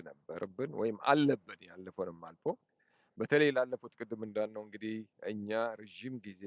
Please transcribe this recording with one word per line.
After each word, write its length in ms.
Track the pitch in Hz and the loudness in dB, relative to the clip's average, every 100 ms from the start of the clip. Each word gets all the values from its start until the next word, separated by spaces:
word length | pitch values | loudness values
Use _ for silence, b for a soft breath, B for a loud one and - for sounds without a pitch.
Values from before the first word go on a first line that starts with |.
ነበረብን 680 | 80 - - 85 95 95 143 | -10 -14 -10 -6 -6 -4 -4
ወይም 240 | - 113 107 | 0 0 2
አለብን 560 | 135 147 143 127 - 98 | 6 6 8 4 0 -16
ያለፈውንም 600 | 90 90 92 92 92 85 | -16 -14 -10 -4 -4 -6
አልፎ። 220 | 82 82 147 226 _ b b b b - | -14 -6 -4 -4 _ b b b b -6
በተለይ 320 | 110 147 147 | 2 4 6
ላለፉት 420 | 131 127 127 117 - | 4 2 -2 -8 -10
ቅድም 260 | 110 113 | -8 -6
እንዳልነው 400 | 110 104 107 110 | -4 -2 -2 -4
እንግዲህ 320 | 107 101 110 110 107 - 95 | -10 -8 -4 -6 -8 -10 -6
እኛ 220 | 107 104 110 117 110 | -4 0 0 0 -4
ረዥም 400 | 107 - 127 127 | -14 -12 -10 -10
ጊዜ 240 | 104 92 | -10 -10